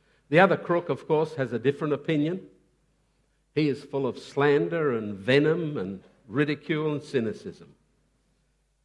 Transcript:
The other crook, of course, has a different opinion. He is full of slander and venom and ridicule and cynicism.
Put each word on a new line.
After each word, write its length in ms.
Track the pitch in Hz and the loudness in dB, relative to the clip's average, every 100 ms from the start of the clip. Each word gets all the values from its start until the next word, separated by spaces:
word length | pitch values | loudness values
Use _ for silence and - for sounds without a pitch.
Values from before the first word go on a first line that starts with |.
| _ _ _ | _ _ _
The 100 | 151 | 6
other 160 | 190 165 | 6 4
crook, 320 | - 175 170 | 0 -2 0
of 180 | 135 - | -6 0
course, 280 | 156 156 | 0 0
has 180 | - 127 | -4 -4
a 80 | 117 | 0
different 340 | 123 139 156 | -2 0 -2
opinion. 460 | 143 - 156 151 185 - _ _ _ _ _ _ _ _ _ _ | -2 0 0 0 -2 -10 _ _ _ _ _ _ _ _ _ _
He 140 | - 151 | -2 0
is 160 | 131 | -2
full 200 | - 139 | -6 -4
of 140 | 131 - | -4 -4
slander 800 | - - 143 143 170 170 151 117 | -8 0 4 4 2 -2 -2 -2
and 180 | 104 | -4
venom 640 | 101 98 139 151 165 160 147 | -8 2 4 4 2 -2 -6
and 240 | 95 95 - _ - | -6 -10 -14 _ -8
ridicule 640 | 110 147 147 - 156 156 | -2 0 -2 -4 -2 -2
and 100 | 147 | -4
cynicism. 760 | 143 135 110 101 98 - - - _ _ _ _ _ _ _ _ _ _ | -2 -2 -2 -6 -12 -16 -20 -20 _ _ _ _ _ _ _ _ _ _